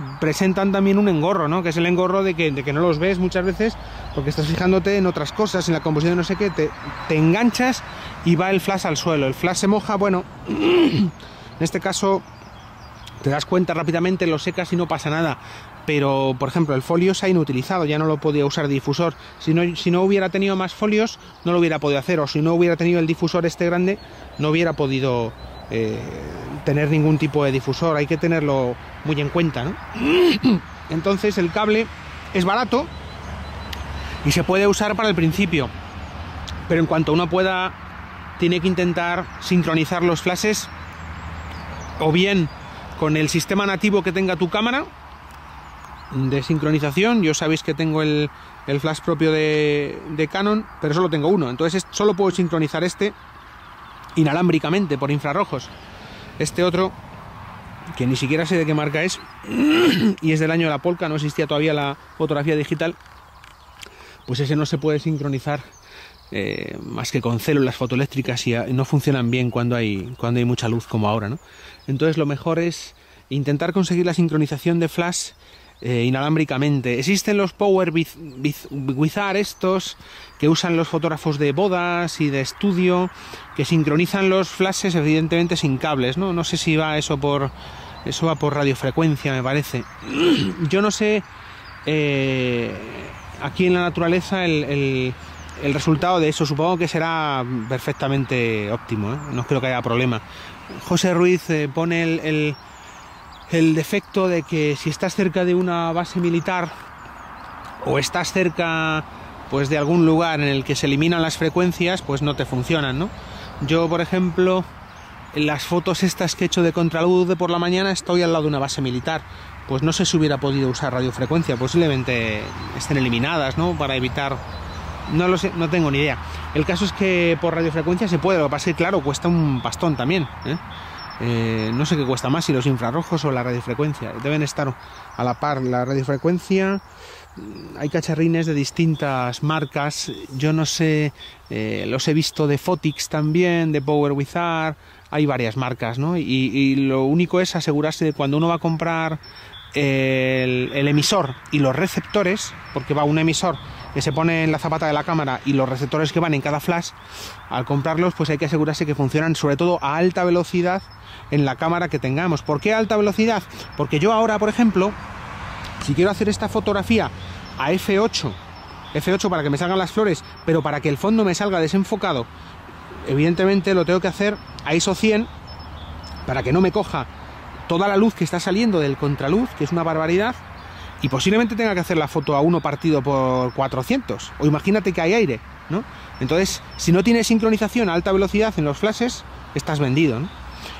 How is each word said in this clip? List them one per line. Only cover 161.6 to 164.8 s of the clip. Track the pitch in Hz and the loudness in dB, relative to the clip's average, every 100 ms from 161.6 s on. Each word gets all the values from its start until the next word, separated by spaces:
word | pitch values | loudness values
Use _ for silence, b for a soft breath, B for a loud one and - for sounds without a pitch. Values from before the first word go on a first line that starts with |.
| 160 170 170 | 0 0 0
que | 143 | -2
tengamos. | 127 135 180 151 | -2 0 0 0
¿Por | - 147 | 0 0
qué | 202 | 2
a | 220 | 2
alta | 214 214 | 2 2
velocidad? | 208 196 220 214 - B B - | 2 4 2 2 -2 B B -4
Porque | 143 151 | 0 2
yo | 185 | 4
ahora, | 220 226 214 | 4 4 2
por | 214 | 2
ejemplo, | 214 233 190 | 4 4 4